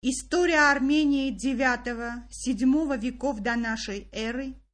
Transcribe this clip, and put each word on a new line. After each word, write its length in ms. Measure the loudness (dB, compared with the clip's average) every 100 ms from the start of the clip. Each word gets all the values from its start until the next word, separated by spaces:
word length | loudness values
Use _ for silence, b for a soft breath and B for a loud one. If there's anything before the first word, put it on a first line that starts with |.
История 680 | -2 -4 -2 2 4 6 6
Армении 600 | 4 4 4 4 2 0
девятого, 960 | -2 -2 0 0 0 -4 -8 -8 -10 -12
седьмого 680 | -8 -4 2 4 4 2 -2
веков 420 | -4 -4 -4 -2
до 160 | -2 -2
нашей 540 | -2 -4 -6 -8 -8
эры 440 | -8 -6 -6 -8 -12 _